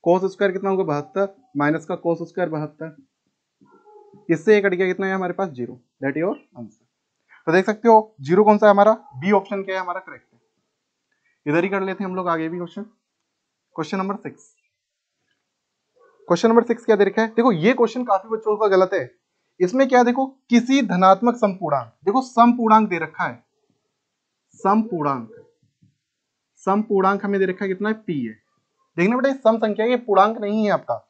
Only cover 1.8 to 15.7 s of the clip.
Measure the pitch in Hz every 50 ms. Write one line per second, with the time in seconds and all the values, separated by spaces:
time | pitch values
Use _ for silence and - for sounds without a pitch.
1.8 | 156 - 185 170 - 170 170 160 170 165 _ - 180 170 160 151 151 147 147 _
2.8 | 160 160 151 - _ _ _ _ _ _ _ _ _ _ _ _ _ _ _ _
3.8 | _ - - - - - _ - _ - 170 151 - - 214 208 196 202 185 175
4.8 | 190 185 185 180 190 190 190 190 185 180 175 175 196 185 139 123 120 113 - -
5.8 | _ _ _ _ 139 135 135 151 165 190 262 294 _ _ _ 143 117 104 _ _
6.8 | _ _ _ _ _ _ _ _ _ _ _ _ _ - 160 185 190 220 214 214
7.8 | - 233 226 220 214 - _ _ 139 135 170 190 214 208 214 202 214 214 202 202
8.8 | 202 214 220 - - - - 131 143 190 208 196 196 - 208 196 196 196 190 190
9.8 | 185 180 175 185 185 - 143 120 _ _ _ 120 _ _ _ _ _ _ _ _
10.8 | _ _ _ _ _ _ _ _ _ _ _ _ _ 147 147 170 170 196 196 196
11.8 | 190 190 190 190 202 190 185 185 185 175 165 160 160 160 170 180 175 170 - 202
12.8 | 208 - _ _ _ _ _ _ _ _ _ _ _ _ _ _ _ _ _ -
13.8 | 156 156 - 190 190 196 202 202 - 147 - _ _ _ _ _ _ _ _ _
14.8 | _ _ _ _ _ _ _ _ _ _ _ _ _ _ _ _ _ _